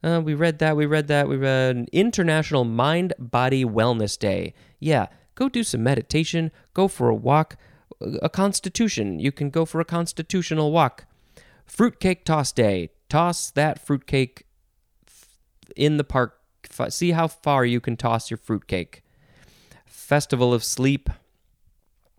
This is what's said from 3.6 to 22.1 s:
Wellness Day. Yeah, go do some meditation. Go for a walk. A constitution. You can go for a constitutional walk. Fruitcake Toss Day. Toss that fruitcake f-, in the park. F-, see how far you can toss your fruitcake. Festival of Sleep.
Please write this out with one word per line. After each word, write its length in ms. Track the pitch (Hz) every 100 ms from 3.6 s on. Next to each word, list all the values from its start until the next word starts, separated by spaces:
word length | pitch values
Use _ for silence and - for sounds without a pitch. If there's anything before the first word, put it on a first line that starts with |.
Wellness 540 | 127 107 113 117 107 -
Day. 340 | 104 95 85 - _ _
Yeah, 280 | 151 139 95 _ _
go 140 | - 262
do 160 | 240
some 180 | 226 117
meditation. 680 | 117 135 - 156 160 170 160 _ _
Go 120 | - 190
for 220 | - 120
a 60 |
walk. 420 | 110 120 147 160 - _ - _ -
A 280 | - - -
constitution. 920 | - 196 190 190 - 226 - 101 82
You 140 | 120
can 160 | - 143
go 160 | 165
for 160 | 160 165
a 40 | 165
constitutional 840 | 170 170 - 160 190 170 156 151
walk. 360 | 160 139 - - _ _ - - _
Fruitcake 640 | _ - 233 - 185 180 -
Toss 260 | 156 131
Day. 380 | - 110 95 82 _ _
Toss 420 | 151 175 170 -
that 340 | - 151 -
fruitcake 600 | - 143 - 139 127 - _ _ _ _ _ _ _
f-, 300 | _ _ _ _ _ _
in 220 | - 147 151
the 80 |
park. 360 | 143 131 123 _ _ _ - -
F-, 140 | 123
see 200 | - 175
how 140 | 165 165
far 360 | - - 139
you 160 | 120 120
can 160 | - 117
toss 340 | 117 113 -
your 60 | 113
fruitcake. 680 | - 107 - 92 82 - _ _ _ _ _ _ _ - _
Festival 680 | - - 147 - 127 123
of 100 | 120
Sleep. 460 | - - 131 139 - - _ _ _ _ _ _ _ _ _